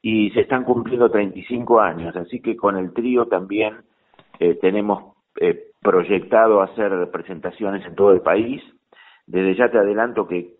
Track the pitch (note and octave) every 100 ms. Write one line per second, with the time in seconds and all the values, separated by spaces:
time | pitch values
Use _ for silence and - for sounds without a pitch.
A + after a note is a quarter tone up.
0 | A2+ A2 G#2 A2+ G2+ B2+ B2+ A#2+ A2+ B2
1 | A#2+ A2+ G2+ F#2 F2+ B2 A#2+ A#2 G2 E2
2 | E2+ F2+ E2+ B2 B2 A2+ G2+ G2 F#2 F2+
3 | A#2+ B2 A#2 F#2+ F#2+ G#2 A2 A2 _ _
4 | _ _ _ _ F2 E2 F#2 G2+ G#2 F#2+
5 | - _ _ - F2+ E2+ - _ - F#2
6 | F2 G2 F2 A2+ A2+ G#2 F#2+ - G2+ F#2
7 | F2 E2+ E2+ F2 F2+ - G2+ G2 - E2+
8 | G2+ F#2 - F#2+ A#2 C3+ - _ _ _
9 | - _ _ F#2 F#2+ F#2+ B2 A#2 G2+ G#2
10 | A#2 A2+ F2+ F2+ F2